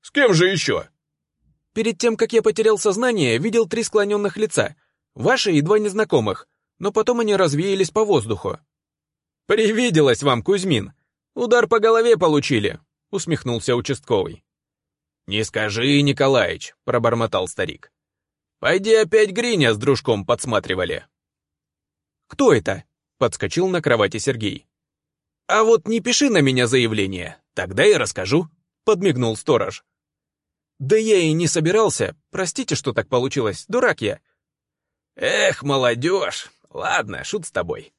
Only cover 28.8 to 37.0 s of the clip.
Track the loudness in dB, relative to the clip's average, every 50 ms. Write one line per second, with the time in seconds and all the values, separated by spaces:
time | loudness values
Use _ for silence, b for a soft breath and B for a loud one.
28.8 | _ 0 0 2 2 0 0 0 -2 -2 -4 -4 -2 0 0 0 0 -4 -8 -14
29.8 | _ _ _ _ _ _ _ _ _ _ _ _ _ _ _ _ _ _ _ _
30.8 | -2 0 0 2 4 2 2 4 4 2 2 0 0 0 0 0 0 2 2 2
31.8 | 2 2 0 -2 -4 -6 -6 _ _ _ -8 -6 -6 -6 -6 -8 -6 -4 -6 -4
32.8 | -4 -4 -4 -4 -4 _ -2 -2 -2 -2 -2 -2 -4 -4 -6 -8 -10 _ -2 0
33.8 | 0 0 0 -2 -4 -6 -6 -6 _ _ _ _ _ _ _ _ _ _ _ _
34.8 | _ _ _ _ _ _ _ -6 -4 -2 -2 0 0 -2 -2 -4 -4 -2 -2 0
35.8 | 2 0 0 0 -2 -2 -2 -2 -4 -6 -8 -10 -14 -18 _ _ _ _ -14 -8
36.8 | -6 -2 -2 -2